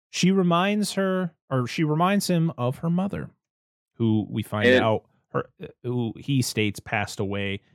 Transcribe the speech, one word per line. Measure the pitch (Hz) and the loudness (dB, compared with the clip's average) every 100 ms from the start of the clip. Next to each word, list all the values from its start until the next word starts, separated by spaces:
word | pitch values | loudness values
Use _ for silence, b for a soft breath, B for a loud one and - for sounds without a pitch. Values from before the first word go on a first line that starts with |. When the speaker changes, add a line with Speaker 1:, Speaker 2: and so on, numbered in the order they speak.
| _ | _
Speaker 1:
she | - 180 | 0 2
reminds | 190 180 170 190 208 202 | 4 4 2 2 0 -2
her, | - 190 185 180 - _ | -2 0 0 -4 -8 _
or | 135 120 | -2 -2
she | - | 0
reminds | 156 151 180 202 - | 0 2 2 2 2
him | 175 165 - | 2 0 0
of | 123 - | -4 -2
her | 165 | -2
mother, | 175 196 160 - - _ _ _ _ _ | -2 -2 -4 -10 -14 _ _ _ _ _
who | - 113 107 - | -2 2 2 0
we | 117 | -4
find | - 107 120 | -4 2 4
Speaker 2:
And | 127 | 6
Speaker 1:
out | 113 107 - _ _ | 4 0 -4 _ _
her, | 135 - _ 180 - | -6 -6 _ -20 -12
who | 123 123 113 - | -6 -4 -4 -6
he | - 139 | -2 0
states | 120 - 107 - | 0 0 -2 -4
passed | - 110 101 - | -4 -4 -4 -6
away | 98 98 98 98 - | -6 -4 -6 -8 -12